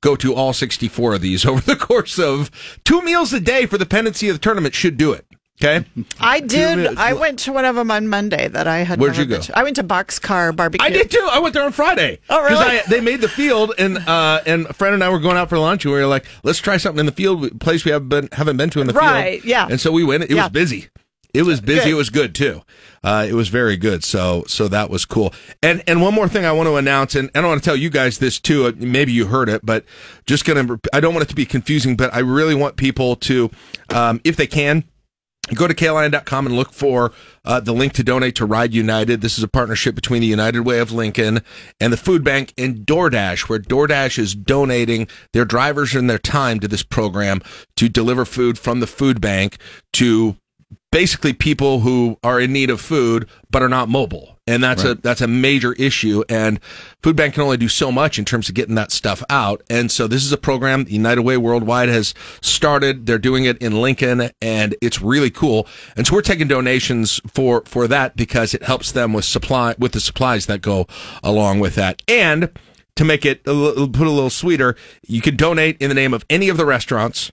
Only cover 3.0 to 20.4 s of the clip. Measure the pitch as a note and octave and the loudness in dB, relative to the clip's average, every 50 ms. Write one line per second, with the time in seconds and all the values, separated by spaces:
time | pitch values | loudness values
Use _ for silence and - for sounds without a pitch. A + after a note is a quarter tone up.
3 | F4+ E4+ E4+ F4 E4+ A3+ A3+ C4 F3+ F#3+ B3 C4+ B3+ - - G3+ F#3 - - G3+ | 2 2 2 2 2 0 -2 -2 0 0 0 0 0 0 0 -2 -2 0 0 0
4 | A#3 A3+ G#3+ - G#3 G#3 F#3 D3+ - G#3+ A3+ G3+ E3 C#3 - - - F3+ D#3 A#2 | 0 0 -4 -2 -2 -2 -2 0 0 0 0 0 -2 -2 -2 0 0 0 2 2
5 | D3+ D#3 B2 - - _ - _ _ _ _ _ - D3 D3+ D#3+ - - _ - | 0 0 0 -2 -6 _ -20 _ _ _ _ _ 0 2 2 0 -2 -6 _ -10
6 | A2 _ - - - A3+ B3+ D4+ D4 A#3+ A3 D4 D#4 D#4+ E4 F4 F3 - - - | -10 _ -8 -2 0 2 2 2 0 0 0 0 2 2 2 0 0 -2 0 0
7 | G3+ A#3 C4 - D#4 D#4+ C#4 A#3+ - C4 C4+ C4+ C4 B3+ B3 A#3+ A#3+ A3+ A3 G#3+ | 0 0 0 0 0 -2 -2 -4 -6 -4 -2 0 0 0 0 0 -2 0 -2 -2
8 | G#3+ A3 G#3 G3+ G3+ G#3 F#3+ D3 - - - - D#3 D#3+ D#3+ E3 F3+ F3 F3+ A2 | -2 -2 -2 -2 -2 -2 -2 -2 -2 -2 -2 -4 -2 -2 0 0 0 -2 0 2
9 | C3 C#3+ C3+ - D3 C3 A2+ F#2 E2 - - G#3 B3 C#4+ C#4+ B3+ A3+ E3+ G3+ F3+ | 2 2 2 0 -2 -2 -2 -4 -4 -4 0 0 0 0 0 -4 -2 -2 -2 -2
10 | G3 - - - - - G3+ F3+ F3 E3+ D#3+ D#3+ F3 E3 - F#3 A#3+ D4+ F4+ F#4 | -2 -4 -8 -10 -4 -2 0 0 0 0 0 0 -2 -2 0 0 0 2 2 2
11 | A4 - - A#4+ A#4 F4+ B3 C4 E4+ D#4+ B3 D4 C#4+ C#4+ A3 - D4 - F4+ E4+ | 0 2 2 0 2 2 2 2 0 0 0 0 -2 -2 0 0 2 2 2 2
12 | E3+ C3+ - - _ _ - D#4 D4+ C#4+ D4 D4+ E4 B3+ B3 A#3 G3+ F3 G#3 A#3+ | 0 -2 -2 -6 _ _ 0 2 4 4 4 4 4 4 2 0 0 2 0 2
13 | A3+ A#3 B3 C4+ A3 G#3+ - - C#4+ D4 B3+ A3 G#3+ G#3+ A3 - F#3 G3 F#3 F3+ | 2 0 0 0 -2 -2 0 0 0 2 2 2 2 0 0 0 0 0 0 -2
14 | F3 D#3+ E3 E3+ E3 D#3 D#3 D#3 D#3 D#3+ E3 E3+ E3 - D3+ - G3 G3 G3+ G3+ | -2 0 2 2 2 2 2 0 0 0 0 0 -2 -4 -4 -2 0 0 2 2
15 | F#3 F3+ F#3 F3 D3+ F3 F3+ F3+ F3+ E3+ F3 E3 D#3 D#3+ F#3 - - D3 C#3 C#3 | 2 2 0 0 2 2 2 2 0 0 0 0 2 2 0 0 0 0 0 2
16 | C#3 C#3 C#3 C3+ - - - - _ - E3+ - - - G3+ F#3 - G3+ D#3+ D3+ | 2 2 0 0 -2 -6 -20 -6 _ -2 -2 0 0 0 0 0 0 -2 -2 0
17 | D3+ D3 C#3+ - F#3 F#3+ F#3+ E3+ C#3+ C3 - A2 - E3 E3 E3 - E3+ D3 D3 | 0 -2 0 0 0 0 0 0 -2 -6 -6 -4 -2 0 0 0 2 0 0 0
18 | C#3 B2+ C#3 C#3+ C#3+ C3 - - D3 D3+ D3 B2 C#3 E3+ D#3 D3+ C#3 B2+ A#2+ C4+ | 0 0 0 0 -2 -2 -4 -2 -2 0 0 0 0 0 0 0 0 0 2 4
19 | D#4 D#4 C4+ - - F#3 F#3+ - - A3+ A#3+ B3 G3 - A#2+ B2+ - D#3+ D#3+ E3 | 4 4 4 2 0 -2 -4 -6 -2 -2 0 0 0 0 -2 -2 0 0 2 2
20 | E3+ C#3+ C3+ D3+ E3+ C#3 C#3+ C3+ | 2 2 0 0 0 0 0 0